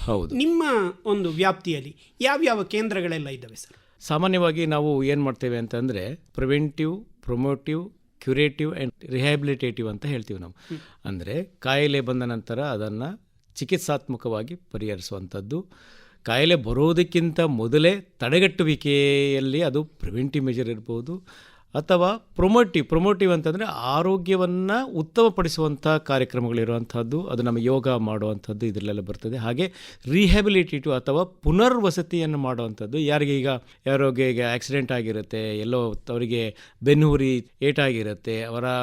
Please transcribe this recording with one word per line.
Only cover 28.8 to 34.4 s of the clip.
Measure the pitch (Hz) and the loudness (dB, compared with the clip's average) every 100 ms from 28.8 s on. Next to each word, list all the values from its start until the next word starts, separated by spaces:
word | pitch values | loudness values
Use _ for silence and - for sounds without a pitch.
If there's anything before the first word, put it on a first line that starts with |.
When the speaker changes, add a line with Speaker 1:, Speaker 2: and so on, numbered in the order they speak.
| 101 104 | -4 -6
Speaker 1:
ಬರ್ತದೆ. | 95 101 113 123 | -6 -8 -8 -6
ಹಾಗೆ | 113 123 180 - - - 123 | -4 -2 -4 -6 -20 -14 -2
ರಿಹ್ಯಾಬಿಲಿಟೇಟಿವ್ | 165 196 196 208 190 170 147 147 | 4 6 6 6 2 2 -2 -2
ಅಥವಾ | 127 - 143 | -2 0 0
ಪುನರ್ವಸತಿಯನ್ನು | 180 - 151 175 240 247 196 175 170 170 160 147 | 0 -2 2 4 4 4 2 0 -2 -2 -2 -2
ಮಾಡುವಂಥದ್ದು, | 131 120 113 110 107 143 | -2 -4 -6 -8 -6 -2
ಯಾರಿಗೆ | 147 147 147 139 | 0 2 2 0
ಈಗ | 131 127 - - 139 | 0 -4 -8 -8 0
ಯಾರೋಗೆ | 139 139 127 131 | 2 2 2 2
ಈಗ | 120 | 2